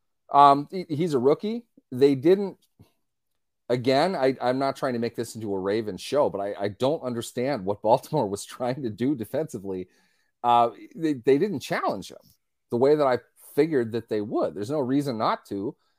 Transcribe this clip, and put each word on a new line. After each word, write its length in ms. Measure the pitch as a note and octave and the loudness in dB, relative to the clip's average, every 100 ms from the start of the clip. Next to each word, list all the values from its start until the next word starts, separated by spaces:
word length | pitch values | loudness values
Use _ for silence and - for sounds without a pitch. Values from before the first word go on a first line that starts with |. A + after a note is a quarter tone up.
| _ _ _ | _ _ _
Um, 360 | C#3 C#3+ C#3 D3 | 6 8 6 0
he, 160 | F#3 F3+ | -8 -6
he's 260 | C#3 F3 | -2 0
a 40 | C#3+ | 2
rookie. 460 | B2 D3+ G#3 A#3 - _ _ | 4 2 0 -8 -10 _ _
They 240 | B2 C#3+ | 2 4
didn't, 440 | C#3 C#3+ F#3+ G3 C#3+ _ _ _ _ _ _ _ _ _ _ _ | 4 4 2 0 -8 _ _ _ _ _ _ _ _ _ _ _
again, 460 | B2+ A#2+ C3+ E3+ | -2 2 2 2
I, 220 | F3+ C3+ C3 | 2 0 0
I'm 180 | B2 C3 | -2 0
not 180 | C3+ C3+ | -2 -2
trying 160 | C#3+ | -4
to 60 | A#2+ | -2
make 180 | A#2 - | -4 -6
this 180 | A#2 | -8
into 200 | A2+ G#2+ | -8 -6
a 40 | G2 | -4
Ravens 420 | F#2+ G#2+ G#2+ F#2 | -2 -2 -2 -8
show, 280 | - C3+ B2 | -4 0 0
but 100 | G2 | -2
I, 140 | G2+ F2+ | -6 -4
I 100 | G#2 | -6
don't 340 | G2+ B2+ D#3+ | -2 -2 -2
understand 600 | B2+ A#2 A2+ - B2 C3+ | -6 -8 -8 -6 -4 -4
what 180 | F#2 G2+ | -6 -4
Baltimore 440 | G#2+ B2+ - D#3 G#2+ | 2 2 2 -2 -2
was 160 | G2 | -4
<laughs> 20 | - | -10
trying 360 | - B2 B2+ | -8 -6 -4
to 80 | B2+ | -6
do 240 | G#2 B2+ | -2 -2
defensively. 760 | D3 G#2+ C#3 D#3 A2+ F#2+ F#2 F#2 _ _ _ _ _ | -2 -4 -6 -6 -8 -8 -8 -8 _ _ _ _ _
Uh, 260 | A#2+ A#2+ A#2+ - - | 2 4 4 0 -18
they, 200 | - D#3+ | -6 -4
they 240 | C#3 B2+ C#3 | -2 2 4
didn't 220 | G#3 D3+ | 2 -2
challenge 500 | - G3 F4+ G#2+ F2 | -4 -4 -4 -6 -10
him 80 | - _ _ _ _ _ | -18 _ _ _ _ _
the 60 | A#2+ | 2
way 180 | C3+ | 4
that 120 | D3+ C#3 | 4 4
I 120 | B2 - _ - - | 0 -4 _ -8 0
figured 360 | D#3 D3 A#2 | 2 2 0
that 160 | A2+ - | -4 -4
they 120 | G#2+ | -4
would. 340 | G#2 D4+ D#4 | -2 -4 -4
There's 160 | D#2 G#2 | -4 -6
no 100 | D3+ | -4
reason 380 | B2 C#3 C#3 A2+ | 0 -2 -2 -2
not 260 | B2+ A3 - | -2 -2 -6
to. 280 | G2+ G#2+ - _ | -8 -8 -10 _